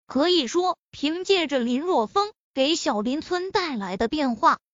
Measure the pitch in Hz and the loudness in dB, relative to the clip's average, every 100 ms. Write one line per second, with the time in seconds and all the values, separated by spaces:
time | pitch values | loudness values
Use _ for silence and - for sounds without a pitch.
0 | - 254 330 359 240 339 359 339 _ - | -4 0 4 2 2 0 0 -4 _ -6
1 | 285 339 370 381 311 277 233 247 349 311 | -4 -2 0 2 2 0 0 0 0 0
2 | 220 403 415 - _ - 269 330 311 214 | 0 -2 -2 -6 _ 0 0 0 0 -2
3 | 214 285 - 359 381 392 349 240 190 190 | -2 -4 -4 -4 -2 -2 -2 -4 -4 -2
4 | 233 302 277 226 320 247 _ | -2 0 -2 2 2 2 _